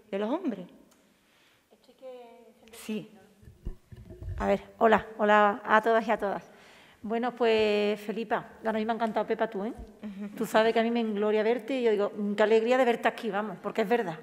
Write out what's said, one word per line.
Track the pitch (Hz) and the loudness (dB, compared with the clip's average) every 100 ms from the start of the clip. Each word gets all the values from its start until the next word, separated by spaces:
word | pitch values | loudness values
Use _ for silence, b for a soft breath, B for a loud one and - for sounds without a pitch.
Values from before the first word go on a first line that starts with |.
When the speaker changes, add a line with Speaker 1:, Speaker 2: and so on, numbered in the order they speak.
| _ | _
Speaker 1:
de | 196 | -6
los | 214 | -2
hombres"? | 320 349 190 175 - _ b b b b b b b _ 214 _ 240 262 247 233 233 233 _ - | -2 -4 -8 -12 -20 _ b b b b b b b _ _ _ _ -18 -18 -20 -20 -20 _ -20
Sí. | - - 214 - - - _ - - - - _ - - - - - | -14 -8 -8 -8 -18 -20 _ -20 -14 -12 -12 _ -20 -20 -14 -10 -4
Speaker 2:
A | 196 | 0
ver, | 196 - - | -2 -4 0
hola, | 226 208 - - | 2 2 0 -2
hola | 208 214 208 202 | 4 6 4 0
a | - 220 | 0 2
todas | 226 226 220 | 4 2 0
y | |
a | 214 | -2
todas. | 202 175 - B B B B B | -2 -6 -10 B B B B B
Bueno, | 208 226 247 | -6 -4 -4
pues, | 240 233 220 214 208 208 208 | 0 2 4 4 2 0 -2
Felipa, | - 214 226 208 - - | -4 -6 -4 -4 -4 -6
a | 220 | -4
mí | 220 | -2
me | 214 | -2
ha | |
encantado, | 226 226 214 208 | -2 -2 0 -2
Pepa, | 226 220 | -2 -2
tú, | 202 | -2
¿eh? | 214 285 - - | -6 -8 -14 -14
Speaker 1:
Ujú. | 214 190 208 208 | -14 -10 -10 -6
Speaker 2:
Tú | 220 | 0
sabes | 220 226 | 4 4
que | 226 | 4
a | |
mí | 226 | 2
me | 233 | 0
engloria | 220 202 214 214 | -2 0 2 2
verte | 214 247 - 262 | 2 0 -2 0
y | |
yo | 233 | 2
digo, | 202 202 - | 2 0 -2
"Mm, | 208 | -2
qué | 202 | 2
alegría | 214 226 226 254 | 4 4 4 4
de | |
verte | 240 233 240 | 4 2 0
aquí", | 220 233 | -2 -4
vamos, | 196 214 170 | -4 -4 -8
porque | 202 202 | -4 -2
es | 202 | 0
verdad. | 240 190 160 | 0 -2 -8